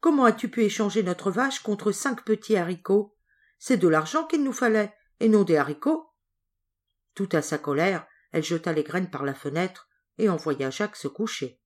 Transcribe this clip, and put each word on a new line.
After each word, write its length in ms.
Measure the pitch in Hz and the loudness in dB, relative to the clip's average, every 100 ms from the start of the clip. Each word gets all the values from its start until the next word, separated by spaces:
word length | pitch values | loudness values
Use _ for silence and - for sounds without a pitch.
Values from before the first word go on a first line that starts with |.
Comment 240 | 330 302 | 4 6
as-tu 240 | 247 226 208 | 4 4 -4
pu 140 | - | 0
échanger 400 | 214 - 208 185 | 0 2 -2 0
notre 280 | 185 180 196 | -2 -2 -2
vache 300 | 190 254 262 | -2 -2 -4
contre 300 | - 202 208 | -4 -2 -2
cinq 320 | 196 277 233 | -2 -4 -6
petits 320 | - 214 - | -2 -4 0
haricots? 640 | 214 170 175 - 196 208 _ _ _ _ _ | 0 0 -6 0 0 0 _ _ _ _ _
C'est 200 | - 247 | 0 2
de 100 | 170 | 4
l'argent 380 | 156 156 311 | 4 2 -4
qu'il 180 | 320 330 | 0 0
nous 100 | 277 | 0
fallait, 400 | - 240 214 208 _ _ _ | 0 2 2 0 _ _ _
et 100 | 226 | 4
non 140 | 214 | 4
des 140 | 190 156 | 6 2
haricots. 500 | 143 147 277 320 - _ _ _ _ _ _ _ _ _ _ | 2 -2 0 -2 -4 _ _ _ _ _ _ _ _ _ _
Toute 180 | - 196 | -8 -2
à 80 | 165 | -2
sa 160 | 151 151 | -2 -6
colère, 480 | 151 143 180 180 - _ _ | -4 0 0 -2 -8 _ _
elle 120 | 165 | -4
jeta 300 | 151 170 170 | -2 -4 -2
les 100 | 156 | -2
graines 260 | 151 180 180 | -2 -4 -4
par 140 | 139 | -6
la 100 | 139 | -6
fenêtre 560 | 135 143 147 185 185 _ _ _ - | -6 -6 -4 -4 -6 _ _ _ -2
et 120 | 214 | 0
envoya 400 | 165 156 139 135 | 0 -2 -2 -4
Jacques 260 | 135 208 | -4 -6
se 120 | - 143 | -6 -10
coucher. 520 | - 220 - 131 _ | -6 -6 -6 -10 _